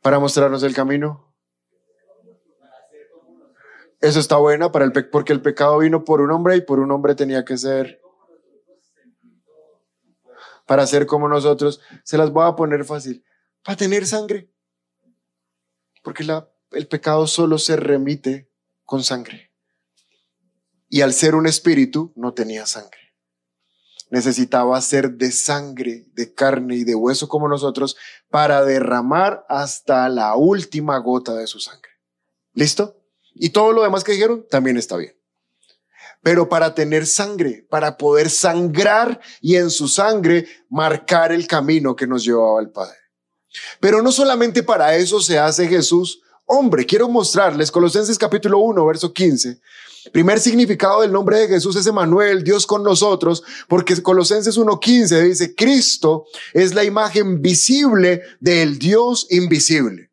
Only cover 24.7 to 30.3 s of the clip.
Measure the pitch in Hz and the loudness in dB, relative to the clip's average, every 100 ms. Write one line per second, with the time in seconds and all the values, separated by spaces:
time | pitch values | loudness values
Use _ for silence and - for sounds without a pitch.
24.7 | 127 127 139 135 120 127 - - 143 143 | -2 -2 -2 -2 -4 -4 -4 -4 -6 -8
25.7 | 127 123 117 _ - 113 - 135 135 127 | -10 -10 -10 _ -12 -12 -2 -2 -2 -4
26.7 | 123 117 110 120 135 151 151 147 143 139 | -4 -2 -2 -2 -2 -4 -4 -2 -2 -4
27.7 | 131 135 - - - _ 147 151 143 139 | -4 -6 -8 -20 -20 _ 0 2 2 2
28.7 | 135 120 123 123 156 196 196 - 139 143 | 0 0 -2 -2 0 0 -4 -6 -6 -6
29.7 | - - 131 127 123 107 | -8 -2 0 0 -2 -2